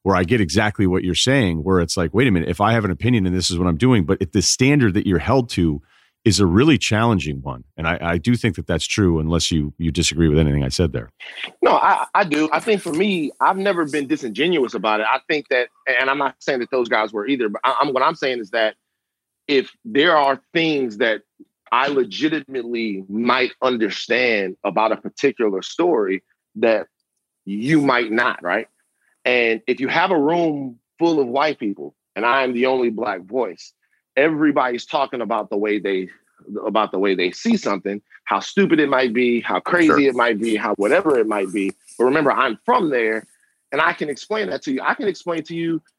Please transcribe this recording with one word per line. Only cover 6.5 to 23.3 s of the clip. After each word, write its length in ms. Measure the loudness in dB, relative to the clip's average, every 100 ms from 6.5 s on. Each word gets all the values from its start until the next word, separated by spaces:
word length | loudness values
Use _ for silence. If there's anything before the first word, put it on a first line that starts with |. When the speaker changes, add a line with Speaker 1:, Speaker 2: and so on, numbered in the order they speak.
| 4 4 4
Speaker 1:
challenging 640 | 2 0 2 2 -2 -8
one. 240 | -8 -12 -14 -6
And 100 | -4
I, 100 | -2
I 160 | -2 -2
do 180 | 0 0
think 200 | 0 -2
that 100 | -2
that's 180 | -4
true, 360 | -2 0 2 2
unless 300 | 0 0 0
you, 220 | -2 -2 -4
you 120 | -4
disagree 380 | -2 -2 2 4
with 100 | 4
anything 260 | 2 2
I 40 | -2
said 240 | -2 -2
there. 160 | -4 -10 -16 -20 -14 -14 -2
Speaker 2:
No, 140 | 0 2
I, 280 | 2 2 0
I 100 | -2
do. 260 | 0 0 0
I 80 | 0
think 220 | 0 -2
for 100 | -2
me, 400 | -2 0 0 -4 0
I've 160 | 0 2
never 300 | 0 0 -2
been 200 | -2 -2
disingenuous 680 | -4 -4 -2 0 0 0
about 260 | -2 0 0
it. 60 | 2
I 100 | 0 0
think 200 | -4 0
that, 200 | -2 -2 _ -2
and 220 | 0 0
I'm 80 | 0
not 180 | -2 -4
saying 180 | -4 -4
that 120 | -2
those 200 | -2 0
guys 200 | 0 0
were 160 | -2 -4
either, 220 | -2 -2
but 140 | -2
I, 140 | -2 0
I'm, 140 | 0
what 80 | 0
I'm 140 | 0 0
saying 240 | -4 -4
is 100 | -4
that 240 | -2 -2 -4 _ _ _ _ _ _ -2
if 260 | 0 0 -6
there 320 | -4 2 4 4
are 240 | 2 0 _
things 460 | -2 0 0 -2 -2
that 240 | -2 -2 _ _ -20 _ _
I 160 | 0 0
legitimately 1160 | 0 -2 -2 -2 -4 -6 -10 -6 -4 -4 -6 -8
might 420 | -4 0